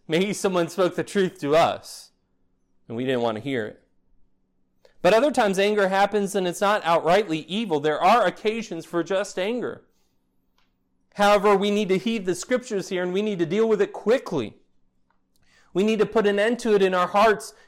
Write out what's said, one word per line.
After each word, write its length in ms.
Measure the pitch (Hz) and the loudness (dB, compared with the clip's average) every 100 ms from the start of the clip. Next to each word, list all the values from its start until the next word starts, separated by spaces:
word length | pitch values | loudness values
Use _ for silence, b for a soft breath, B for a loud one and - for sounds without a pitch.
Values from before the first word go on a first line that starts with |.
| - | -4
maybe 240 | 165 202 | -2 -2
someone 360 | 185 202 180 165 | -2 -2 -2 -2
spoke 280 | - 180 175 | 0 -2 -2
the 80 | |
truth 360 | 156 202 185 - | -4 -2 -2 -2
to 160 | 143 156 | 2 4
us 560 | 135 90 - - - _ _ _ _ _ _ _ - | 4 0 -10 -20 -20 _ _ _ _ _ _ _ -14
and 80 | 117 | -8
we 80 | |
didn't 180 | 131 127 | -2 0
want 160 | 117 110 | 0 -4
to 60 | |
hear 220 | 135 131 107 | -6 -6 -6
it. 160 | - _ _ _ _ _ _ _ _ _ _ b b | -12 _ _ _ _ _ _ _ _ _ _ b b
But 120 | 175 | 2
other 180 | 220 294 | 4 4
times 260 | 254 214 190 | 2 0 2
anger 300 | 202 208 190 | 0 2 0
happens 480 | 190 202 214 196 196 | 2 0 0 -2 -2
and 120 | 180 | -4
it's 140 | 170 | -2
not 220 | 202 208 | 0 0
outrightly 600 | 165 165 139 190 214 160 143 | 2 0 4 2 2 -4 -6
evil. 320 | 190 226 151 | -6 -2 -2
There 200 | 151 147 | 0 2
are 280 | 180 233 180 | 4 4 2
occasions 580 | 175 214 226 - 165 160 | -2 -4 -4 -8 -10 -6
for 180 | 170 | -4
just 360 | 165 190 202 - | -2 -2 -4 -4
anger. 460 | 190 247 143 - _ _ _ _ _ _ _ _ _ _ _ _ _ - | -4 -4 -6 -10 _ _ _ _ _ _ _ _ _ _ _ _ _ 0
However, 400 | 202 208 208 196 | 4 4 4 4
we 160 | 208 | 2
need 180 | 208 202 | 0 0
to 80 | 185 | -2
heed 280 | 226 226 185 | -2 -4 -4
the 100 | 170 | -6
scriptures 540 | - 254 247 202 165 | -2 -4 -2 -6 -4
here 120 | 180 | -6
and 100 | 180 | -4
we 120 | 185 | -2
need 160 | 214 190 | -4 -2
to 60 | 165 | -2
deal 200 | 202 226 | 0 0
with 140 | 208 | 0
it 100 | 202 | -2
quickly. 640 | - 208 254 - 175 104 - _ _ _ _ _ _ _ _ b b b | -4 -2 -2 -2 -6 -6 -10 _ _ _ _ _ _ _ _ b b b
We 100 | 175 | -2
need 160 | 208 220 | 0 0
to 60 | 214 | 0
put 220 | 226 208 | 0 0
an 100 | 202 | 2
end 220 | 214 240 | 0 0
to 160 | 233 208 | 0 2
it 80 | |
in 100 | 190 | 2
our 140 | 185 180 | 2 0
hearts 460 | 202 220 214 - b | 4 4 4 -4 b